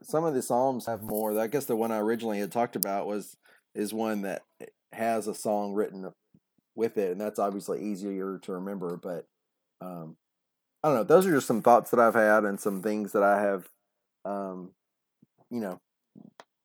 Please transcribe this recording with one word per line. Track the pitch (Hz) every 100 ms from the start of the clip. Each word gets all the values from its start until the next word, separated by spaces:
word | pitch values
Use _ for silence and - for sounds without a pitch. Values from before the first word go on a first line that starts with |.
some | - 151
of | 165
the | 131
Psalms | - 120 135 123 117
have | 113
more. | 110 107 107 107
I | 110
guess | 139
the | 131
one | 110 113
I | 110
originally | 107 117 113 101
had | 101
talked | 117 123 113
about | 98 98 90
was, | 104 95 - _ _ _
is | 101 104
one | 110 110 107
that | 98 - - _ - _ _
has | - 113 113 104
a |
song | 92 113 104 101
written | 101 101 95 92 - _ _ _ _ _ -
with | 113 110
it, | 95
and | 92
that's | 107 -
obviously | 101 101 92 78
easier | 104 95 101 95 95 92
to | -
remember, | 92 98 101 87 87
but, | - 85 - _ _ _ _ _
um, | 92 87 80 82 _ _ _ _ _ _
I | 156
don't | 127
know. |
Those | 98 165 190
are |
just | 139 -
some | 113
thoughts | 120 117 -
that | 120
I've | 113
had | 110 107 107
and | 104 98
some | 107 98
things | 107 107 98
that | 107
I | 101 101
have, | 104 98 - _ _ _ _ _
um, | 95 101 98 92 90 _ _ _ _ _ _ _ _
you | 120
know, | 101 90 _ _ _ - - - - _